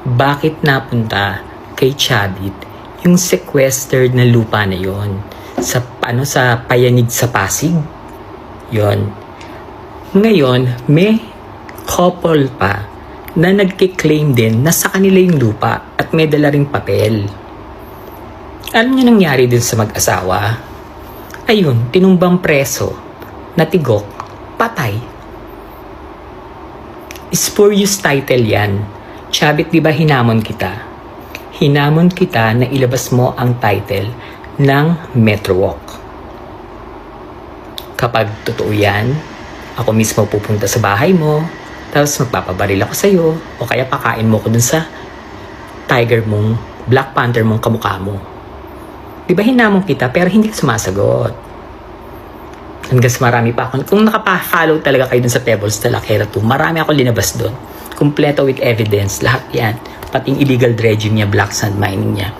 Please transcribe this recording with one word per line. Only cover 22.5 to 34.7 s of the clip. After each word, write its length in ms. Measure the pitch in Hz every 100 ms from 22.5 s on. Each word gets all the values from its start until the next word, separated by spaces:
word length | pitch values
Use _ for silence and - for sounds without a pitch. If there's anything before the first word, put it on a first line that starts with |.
| 147 139 - - - - - - - - -
natigok, 480 | 156 185 131 104 - - - - - -
patay. 400 | 233 226 120 104 - - - - - - - - - - - - - - - - - - - - - - - -
Spurious 640 | - - 208 202 202 -
title 480 | 160 143 131 131 110
yan. 320 | 104 104 98 104 - - - -
Chavit, 400 | - 151 151 165
di 160 | 165
ba 80 | 151
hinamon 480 | 147 160 135 117 113
kita? 320 | 107 - 95 92 - - - - - - - -
Hinamon 560 | 151 143 143 156 175 175
kita 400 | 185 117 113 113
na 100 | 127
ilabas 400 | 139 123 120 -
mo 240 | 123 123 -
ang 240 | 123 120
title 480 | 110 98 101 98 101 120 - - - -
ng 640 | 139